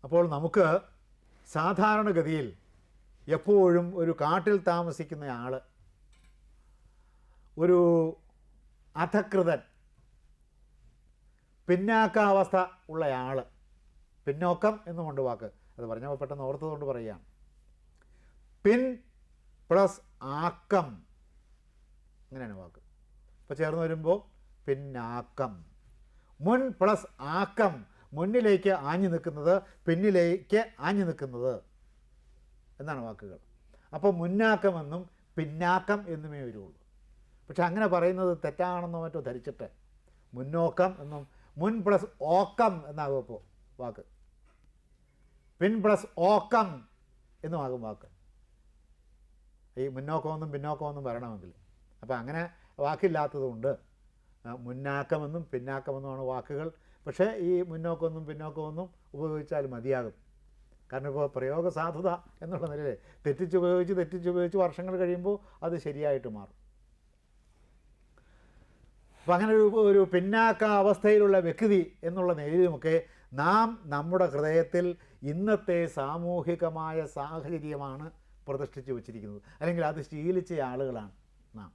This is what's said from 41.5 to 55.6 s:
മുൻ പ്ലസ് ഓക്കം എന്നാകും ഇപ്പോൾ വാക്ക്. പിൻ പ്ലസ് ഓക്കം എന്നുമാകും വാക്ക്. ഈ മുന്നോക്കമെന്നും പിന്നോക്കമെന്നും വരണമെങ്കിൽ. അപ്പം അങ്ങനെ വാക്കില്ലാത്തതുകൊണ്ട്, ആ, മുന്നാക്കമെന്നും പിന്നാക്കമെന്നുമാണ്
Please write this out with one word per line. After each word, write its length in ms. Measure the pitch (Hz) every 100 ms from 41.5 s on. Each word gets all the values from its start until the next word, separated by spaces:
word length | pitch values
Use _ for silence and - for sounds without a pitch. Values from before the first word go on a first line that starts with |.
| -
മുൻ 260 | 185 226
പ്ലസ് 220 | 196 202 208 _
ഓക്കം 640 | 147 175 196 - 226 175 147
എന്നാകും 280 | 151 143 135
ഇപ്പോൾ 220 | 113 110 - _ _ -
വാക്ക്. 220 | 123 104 - _ _ _ _ _ _ _ _ _ _ _ _ _ _ _
പിൻ 220 | 185 220
പ്ലസ് 240 | 202 208 208 -
ഓക്കം 720 | 170 214 - 233 202 139 113 _ _ _ _ _
എന്നുമാകും 380 | 156 165 135 127
വാക്ക്. 260 | 110 - - _ _ _ _ _ _ _ _ _ _ _ _ _ _ _ _ -
ഈ 80 | 139
മുന്നോക്കമെന്നും 600 | 131 143 160 156 156 156
പിന്നോക്കമെന്നും 520 | 143 147 151 151 147
വരണമെങ്കിൽ. 480 | 135 117 120 107 90 - _ _ _ _
അപ്പം 140 | 117 127
അങ്ങനെ 320 | 117 160 175 _ _ -
വാക്കില്ലാത്തതുകൊണ്ട്, 1000 | 143 151 190 156 147 147 135 113 131 127 _ _ _ _ _ _ 117
ആ, 80 |
മുന്നാക്കമെന്നും 920 | 123 120 127 139 139 139 156 147 165 160
പിന്നാക്കമെന്നുമാണ് 680 | 127